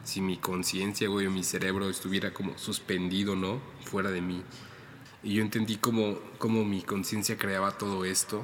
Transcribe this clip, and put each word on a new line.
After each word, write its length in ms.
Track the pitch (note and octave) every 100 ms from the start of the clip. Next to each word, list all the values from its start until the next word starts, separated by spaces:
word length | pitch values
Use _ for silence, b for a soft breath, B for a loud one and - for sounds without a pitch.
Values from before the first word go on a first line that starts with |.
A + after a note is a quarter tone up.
si 180 | - F#2+
mi 160 | F#2+ F2
conciencia, 680 | - F#2 F2+ F#2+ G2 G#2 G#2+
güey, 200 | G2+ G2
o 40 |
mi 120 | F#2+
cerebro 460 | F2 F#2+ F#2+ F#2+ G2
estuviera 440 | F#2 F#2 F#2+ G2
como 240 | - F#2 -
suspendido, 800 | - G2+ - F#2 F2+ F#2+ G2+ F#2+
¿no? 260 | F#2+ A#2+ C3+ - -
Fuera 260 | G2+ G2
de 100 | F2+
mí. 220 | F2+ F2+ - B B B B B B B
Y 120 | G#2+ G#2
yo 60 |
entendí 360 | G#2+ A2 G#2+ G#2
cómo, 420 | - A2+ G#2+ F#2+ - -
cómo 280 | A2+ A2+ G#2
mi 160 | G2
conciencia 560 | - G2+ F#2 A2 G2 A2
creaba 400 | G2 F#2+ G2 G2
todo 280 | G2+ G2 F#2
esto 380 | F#2 - G#2